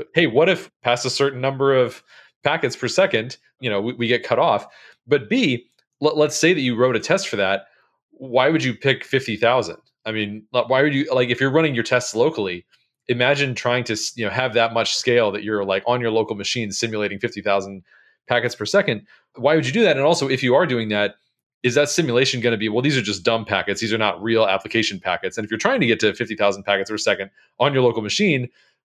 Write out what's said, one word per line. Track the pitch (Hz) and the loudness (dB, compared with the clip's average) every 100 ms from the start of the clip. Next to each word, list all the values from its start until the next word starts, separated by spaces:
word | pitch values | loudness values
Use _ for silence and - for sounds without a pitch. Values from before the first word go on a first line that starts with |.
| - | -4
hey, | - 165 | 0 2
what | 117 170 | 4 4
if | 180 - _ | 2 -4 _
past | 123 120 - | -2 0 -2
a | |
certain | - 139 127 | 0 0 0
number | 131 135 139 | -4 0 2
of | 131 123 - _ - - _ | 4 2 -2 _ -20 -20 _
packets | 143 160 135 | -2 0 -2
per | - 123 | -4 -2
second, | - 190 117 117 - _ _ | 2 2 2 -4 -12 _ _
you | 120 | -4
know, | 101 | -2
we, | 110 | -2
we | 123 117 | -4 0
get | 120 | 0
cut | - 117 | 0 2
off? | 160 104 - - - _ - | 2 2 -2 -20 -20 _ -2
But | 143 135 | -2 2
B, | 247 202 120 - _ _ _ | 0 0 -2 -6 _ _ _
l-, | 147 156 | -2 2
let's | 147 147 | 0 2
say | 160 | 2
that | 180 | 2
you | 131 113 | 0 2
wrote | 127 117 | 2 2
a | |
test | - 185 - | 0 -2 0
for | 104 | -2
that. | 95 98 - _ _ _ _ | 0 0 -4 _ _ _ _
Why | _ 135 120 131 | _ -2 2 2
would | 160 | 2
you | 131 | 0
pick | 110 139 135 | -2 0 0
fifty | - 135 131 107 | 0 -4 -2 2
thousand? | 117 127 98 80 _ _ | 4 4 0 -8 _ _
I | 113 | -8
mean, | 110 104 107 - | -4 -4 -8 -6
l-, | 123 120 | -4 0
why | 131 | 2
would | 147 | 2
you, | 139 151 | 2 0
like, | 131 123 | 0 0
if | 120 | 0
you're | 135 | 2
running | 139 160 123 | 2 0 -2
your | |
tests | 110 123 - 110 | 0 0 0 0
locally, | 135 156 98 90 - _ _ _ - | 0 0 -6 -6 -12 _ _ _ -6
imagine | 120 127 139 139 | 0 2 2 0
trying | 123 123 123 | -2 -2 -2
to | 117 | -2
s-, | 110 - - | -4 -6 -6
you | |
know, | 110 | -4
have | 95 127 | -2 0
that | 113 113 | 2 0
much | 113 110 - | 0 -2 -2
scale | - 120 110 | 2 2 2
that | 101 | 0
you're, | 104 107 | -4 -4
like, | 98 95 110 | 0 -2 0
on | 123 | -2
your | 117 | 0
local | 110 107 | 0 -2
machine | 104 98 123 107 | -4 -6 -4 -6
simulating | 98 117 107 104 98 | -4 -4 -4 -4 -4
fifty | 120 104 | -6 -6
thousand | 104 98 95 98 - _ _ _ - | -2 -2 -2 -12 -18 _ _ _ -2
packets | 120 117 - | -2 -2 -6
per | 107 | 0
second. | 196 190 110 - _ _ - | 0 0 -4 -6 _ _ -2
Why | 127 | 2
would | 160 131 | 2 0
you | |
do | 170 | 2
that? | 214 139 | 2 4
And | |
also, | 143 175 139 | 2 2 0
if | 131 | -2
you | 127 131 | 2 2
are | 175 | 2
doing | 123 113 | -2 -2
that, | 104 104 - _ _ _ _ | -2 -2 -4 _ _ _ _
is | 123 123 | 0 2
that | 143 | 2
simulation | - 160 120 131 127 | 0 2 2 2 0
gonna | 120 113 | 0 0
be, | 110 | -2
"Well, | 107 | 0
these | 139 135 | 0 0
are | |
just | 104 98 | -2 -2
dumb | 90 113 110 | 0 -2 0
packets. | 101 90 98 | -2 -2 -4
These | 110 | -2
are | 110 | 0
not | 107 87 | 0 0
real | 110 113 | 0 2
application | 107 98 107 113 107 98 | 2 0 -2 -2 -2 -4
packets." | 95 87 92 - | -6 -4 -4 -8
And | 107 | -6
if | |
you're | 110 | -2
trying | 208 262 | 0 2
to | 131 | 2
get | 110 | 2
to | 110 | 2
fifty | 95 113 107 | 0 -6 0
thousand | 101 98 | 0 0
packets | 98 101 98 | -2 -2 -2
per | 107 | -4
second | - 98 98 _ _ _ | -2 -2 -4 _ _ _
on | 131 | 0
your | 135 | 4
local | 123 117 | 2 0
machine | 104 - 202 139 123 _ _ _ | -4 0 0 0 -4 _ _ _